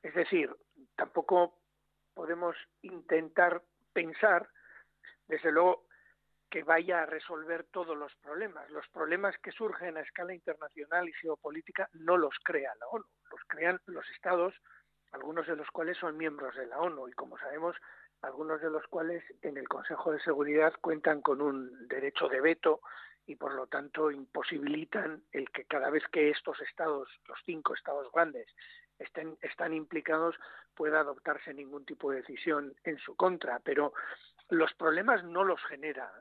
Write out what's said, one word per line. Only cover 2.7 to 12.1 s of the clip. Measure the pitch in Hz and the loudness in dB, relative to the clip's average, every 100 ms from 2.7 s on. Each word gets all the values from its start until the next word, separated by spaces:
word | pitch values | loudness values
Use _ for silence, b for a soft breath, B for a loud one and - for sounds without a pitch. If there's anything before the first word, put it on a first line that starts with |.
| _ | _
intentar | - 180 - 165 160 - 175 170 _ _ _ | -14 -14 0 0 2 4 4 2 _ _ _
pensar, | 202 165 - 214 175 - B B B B _ B B - | -4 -4 4 6 6 2 B B B B _ B B -6
desde | 156 165 | 0 4
luego, | 156 180 175 _ b b b _ _ _ | 8 8 6 _ b b b _ _ _
que | 160 | -6
vaya | 151 165 170 175 | 4 4 4 0
a | 156 | 0
resolver | 156 - 160 160 165 | -6 -8 -10 -6 -6
todos | 165 190 165 | -4 -6 -6
los | 151 143 - | -6 -8 -14
problemas. | 143 160 214 156 139 | -10 -8 -8 -10 -12
Los | 151 - | -12 -12
problemas | - 156 175 202 - | -6 0 2 0 -2
que | 190 | -12
surgen | - 220 180 175 160 | -6 -4 -4 -6 -8
a | |
escala | - - 175 | -10 -8 -8
internacional | 180 - 151 151 - 147 175 175 | -6 -6 -8 -10 -12 -2 -2 -2
y | |
geopolítica | 156 165 151 151 151 - - - | -6 -6 -6 -6 -10 -8 -6 -6
no | 165 160 | -2 4